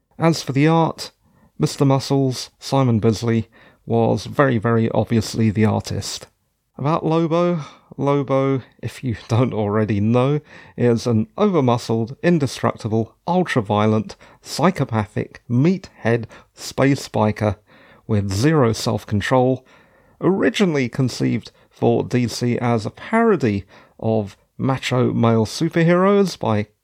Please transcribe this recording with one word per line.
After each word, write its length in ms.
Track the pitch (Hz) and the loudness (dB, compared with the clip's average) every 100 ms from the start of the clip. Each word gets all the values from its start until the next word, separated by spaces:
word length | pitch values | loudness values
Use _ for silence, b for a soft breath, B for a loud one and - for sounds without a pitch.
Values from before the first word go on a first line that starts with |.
| _ - | _ -2
As 240 | 165 160 | 0 0
for 100 | - | -2
the 140 | 135 151 | 2 4
art, 460 | 165 160 - - _ b b b - | 4 0 -4 -14 _ b b b -4
Mister 260 | 147 - | -4 0
Muscles, 640 | 139 135 - 139 135 123 - _ | 2 2 2 0 0 -2 -10 _
Simon 420 | - 135 127 113 | -2 0 2 2
Bisley, 480 | 113 104 117 113 110 b b b | 2 0 0 -2 -2 b b b
was 400 | - 113 117 117 | -4 0 2 0
very, 340 | 117 110 139 117 | -4 0 0 2
very 320 | 117 113 113 | 0 0 2
obviously 600 | 107 110 117 - - 110 | 0 0 0 -2 0 0
the 160 | 101 107 | 2 2
artist. 600 | 104 - 101 - - - _ _ _ _ - | 0 -4 -8 -8 -12 -16 _ _ _ _ -6
About 280 | 135 170 165 | -2 -2 0
Lobo, 540 | 165 165 165 175 170 139 B B - | -2 0 0 0 -2 -8 B B -6
Lobo, 640 | 139 143 131 135 135 135 - - | -2 0 0 0 0 -2 -6 -12
if 200 | 117 - | -12 -8
you 140 | 131 104 | -6 -6
<laughs> 60 | - | -2
don't 260 | 117 131 | 0 0
already 440 | 185 104 107 107 101 | 0 0 0 0 0
know, 420 | 110 120 131 147 - B B - | 2 2 2 0 -6 B B -2
is 300 | 120 117 123 | 2 2 2
an 200 | 110 110 - | 0 0 0
overmuscled, 840 | 208 170 127 117 - 113 113 139 | 2 2 2 0 -2 -4 -4 -2
indestructible, 920 | 170 175 135 - 117 - 110 110 107 _ - | 0 2 0 -2 -4 -2 -2 -2 -2 _ -2
ultra-violent, 880 | 180 165 131 101 104 107 107 104 - B B | -2 0 -2 0 2 2 0 -2 -12 B B
psychopathic, 1000 | - - 165 185 139 110 101 - - - - | -12 0 0 0 -2 -2 -4 -6 -8 -10 -4
meathead 800 | 120 160 185 - - 110 117 107 B B | 2 2 0 -6 -6 -2 -2 -4 B B
space 560 | - - - 135 139 - | -18 -10 0 2 0 -2
biker 480 | 113 107 104 107 98 b b b b - | -2 0 0 -2 -4 b b b b -4
with 240 | 107 101 | -2 -2
zero 440 | 95 143 160 117 | 0 2 4 2
self-control, 920 | 113 123 110 - 104 - 131 127 131 _ b b b b b | 0 -4 -4 -2 -4 0 2 2 0 _ b b b b b
originally 680 | - 196 254 226 190 147 123 | -2 2 0 2 0 0 -2
conceived 600 | - 127 - 131 120 - b b | 0 -2 0 -2 -2 -6 b b
for 340 | - 120 117 | -2 0 0
D 240 | 101 127 117 | 0 -2 -2
C 300 | - 123 117 | -2 -2 -2
as 260 | 120 117 | 0 -2
a 60 | 107 | -4
parody 760 | - - 226 233 180 127 98 - B B B | -12 -4 0 2 2 0 -2 -6 B B B
of 380 | 113 110 101 - _ - | -2 -2 -2 -12 _ -6
macho 540 | 123 131 - 127 120 | -4 -2 -2 0 0
male 320 | 113 117 113 107 | 2 2 2 0
superheroes 920 | - 160 170 165 175 190 202 190 - | -2 -2 2 2 4 4 2 0 -2
by 280 | 110 107 107 _ | -2 -2 -2 _